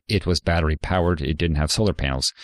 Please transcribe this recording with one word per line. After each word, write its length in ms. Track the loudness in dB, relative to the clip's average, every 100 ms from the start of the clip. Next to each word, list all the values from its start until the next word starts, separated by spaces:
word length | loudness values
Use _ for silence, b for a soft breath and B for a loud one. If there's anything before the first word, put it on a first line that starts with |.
| 0
it 180 | -2 0
was 140 | -2
battery 380 | 0 2 2 0
powered. 440 | 0 0 2 0
It 160 | -2 0
didn't 200 | 0 0
have 140 | 0
solar 220 | 0 0
panels. 400 | 0 -2 -2 -4 -8